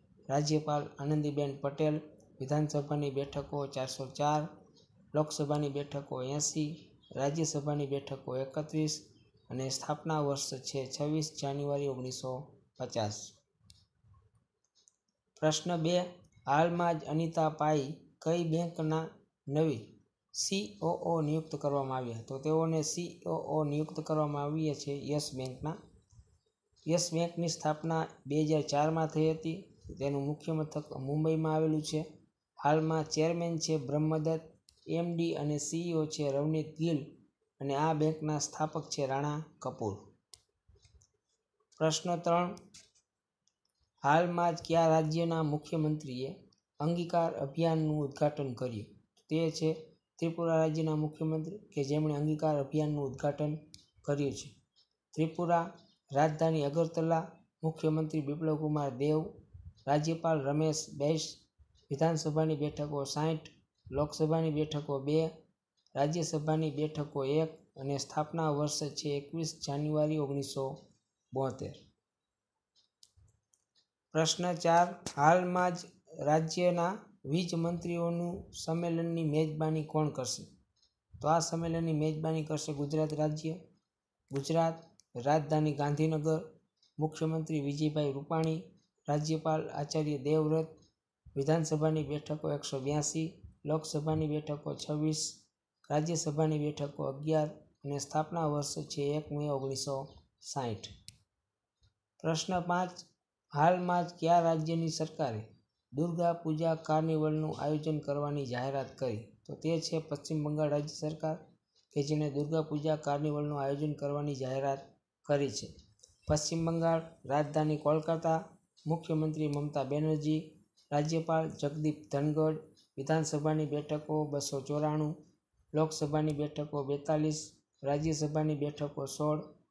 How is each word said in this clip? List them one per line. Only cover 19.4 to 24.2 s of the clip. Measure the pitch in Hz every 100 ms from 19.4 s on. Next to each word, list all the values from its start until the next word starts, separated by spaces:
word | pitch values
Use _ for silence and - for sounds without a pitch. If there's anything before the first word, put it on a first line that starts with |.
| -
નવી | 143 160 117 - - _ _ _
સી | - - 196 208 -
ઓ | 165
ઓ | 170 175 165
નિયુક્ત | 147 156 160 143
કરવામાં | 147 143 135 131
આવ્યા? | 123 113
તો | 113 135
તેઓને | 147 156 160 160
સી | 156 - 175 - 175
ઓ | 165
ઓ | - 151
નિયુક્ત | 151 147 156 165
કરવામાં | 156 156